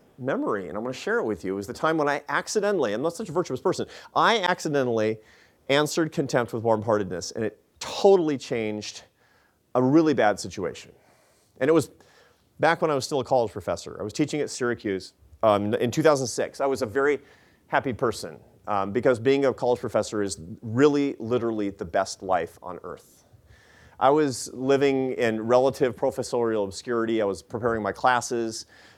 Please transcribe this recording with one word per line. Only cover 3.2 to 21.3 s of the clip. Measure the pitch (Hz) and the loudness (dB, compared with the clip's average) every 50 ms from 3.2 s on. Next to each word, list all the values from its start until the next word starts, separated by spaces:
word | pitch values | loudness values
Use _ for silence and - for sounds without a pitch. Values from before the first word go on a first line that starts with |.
| 226 170 | -8 -4
a | |
virtuous | 143 175 170 - 135 - | -4 -4 -2 -2 -6 -2
person, | - 190 160 - 110 - - - - - - | -2 -2 -2 -2 -4 -8 -10 -16 -18 -4 0
I | 131 160 190 226 220 | 2 4 4 4 2
accidentally | 180 180 180 - - 165 143 143 131 123 117 110 107 110 110 110 - _ - _ _ _ _ _ _ - | 2 0 0 -2 -2 -2 0 0 0 0 0 0 0 0 -2 -4 -8 _ -20 _ _ _ _ _ _ 0
answered | 135 143 151 147 - 180 160 156 | 2 2 2 2 0 -2 -2 -2
contempt | - - 147 135 - 131 117 107 | -2 -4 -4 0 0 0 0 -2
with | - 117 107 | -4 -2 0
warm-heartedness, | 113 113 110 104 113 110 104 101 90 90 85 - - | 2 2 2 2 2 2 2 0 -2 -6 -8 -8 -8
and | - - 110 | -6 -6 -6
it | 104 - - _ _ _ _ | -6 -6 -10 _ _ _ _
totally | - - - - - 202 196 185 165 151 147 127 | -12 -10 -2 4 6 6 6 6 4 2 -2 -4
changed | - - 131 117 110 107 107 107 104 - - - - _ _ _ _ _ _ _ _ _ _ _ _ _ - | -4 -6 -6 -4 -4 -4 -6 -6 -8 -10 -14 -16 -20 _ _ _ _ _ _ _ _ _ _ _ _ _ 0
a | 127 | 2
really | 131 131 139 165 160 156 139 | 4 6 6 6 6 6 4
bad | 117 113 104 101 - | 4 4 4 2 0
situation. | - 98 - 107 92 73 62 - - - - _ _ _ _ _ _ _ _ _ _ _ _ - | -4 -10 -8 -6 -6 -6 -6 -8 -14 -20 -20 _ _ _ _ _ _ _ _ _ _ _ _ -2
And | 127 147 | 2 4
it | 165 | 4
was | 165 - - - _ _ _ _ _ _ _ _ _ _ _ _ - | 4 2 0 -6 _ _ _ _ _ _ _ _ _ _ _ _ 0
back | - 156 165 160 | 2 2 2 2
when | 175 160 | 2 0
I | 147 | 0
was | 135 127 | 0 -2
still | - 156 135 | -2 -2 -4
a | 123 | 0
college | - 139 127 117 104 - | 2 2 2 2 0 -4
professor. | 101 92 101 87 85 - - - - | -6 -6 -4 -4 -4 -6 -10 -12 -10
I | 95 | -10
was | 104 | -6
teaching | - - 151 139 - 151 | -2 -2 -2 -2 -2 -4
at | 135 - | -4 -6
Syracuse, | - - 127 120 117 110 - 104 95 92 - - - _ _ _ - - | -4 -4 -2 -2 -2 -2 -4 -4 -4 -4 -6 -10 -16 _ _ _ -6 0
um, | - 110 104 101 101 104 113 | 2 4 4 4 2 0 0
in | - 117 120 | 0 0 0
two | 113 160 151 | 0 2 4
thousand | 156 147 135 135 110 | 4 4 4 0 -4
six. | - - 110 - - - | -4 -4 -4 -4 -4 -4
I | 139 | -2
was | 139 135 - | -2 -2 -2
a | 131 | -4
very | 110 101 139 135 147 143 127 - - - _ _ _ _ _ _ _ | -4 -2 0 0 2 0 -2 -4 -12 -20 _ _ _ _ _ _ _
happy | - 143 - 135 113 | -2 0 0 -2 -2
person, | - 135 117 107 - - 85 76 - - - _ _ _ - | -2 -2 -2 -2 -4 -8 -12 -14 -16 -20 -20 _ _ _ -4
um, | 104 101 98 101 | -2 -2 -2 -2
because | 101 120 113 139 127 107 | -2 2 2 2 2 4
being | 113 135 139 139 139 | 2 2 2 4 2
a | 131 113 | 2 0
college | - 135 123 123 117 | 0 0 0 0 0
professor | - 113 - 113 104 - 117 107 | -2 -2 0 0 0 0 -2 -4
is | 101 98 90 - 80 87 110 - | -4 -4 -6 -8 -12 -14 -16 -12
really, | - 113 110 123 143 151 143 147 143 139 - - | -10 -4 2 4 6 6 6 4 2 0 -2 -6
literally | 113 110 | -4 -2